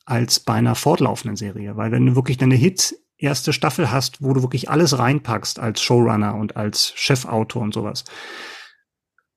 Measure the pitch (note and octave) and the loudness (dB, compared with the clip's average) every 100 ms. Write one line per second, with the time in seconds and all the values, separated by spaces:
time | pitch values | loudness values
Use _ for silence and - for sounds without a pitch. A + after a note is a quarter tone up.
0 | - A#2+ A#2+ - - A2+ A#2+ A2+ C#3+ - | -4 -2 0 0 0 2 2 2 2 2
1 | B2 A2 G#2+ G#2 G#2 G#2+ G2+ G#2+ A2 B2 | 2 -2 -6 -6 -8 -8 -8 -6 -2 2
2 | B2+ B2+ B2+ B2+ C3 B2+ F3 F#3 - - | 4 4 0 2 4 6 4 2 -4 -6
3 | _ - C#3+ C#3 - C3 D3 - C3 C3 | _ -6 -4 -2 -2 0 0 0 0 0
4 | - - C3+ C3+ B2+ C3+ - D3+ D#3+ B2+ | -2 -4 0 0 0 -2 -2 2 2 2
5 | A#2+ C#3+ A#2+ A2 - - A#2 G#2 - A#2+ | 2 0 -2 -4 -4 -6 -4 -2 2 4
6 | A#2 G#2+ G#2 G#2+ G#2+ A#2 G#2+ - - - | 6 4 0 -2 -4 -4 -4 -2 -2 -2
7 | - C3 B2+ A2 A2 A#2 G#2+ A2 G#2 B2+ | 0 0 0 -2 -2 -4 -4 -4 -6 -8
8 | - - - - - - - _ _ _ | -12 -16 -16 -16 -16 -18 -20 _ _ _
9 | _ _ _ | _ _ _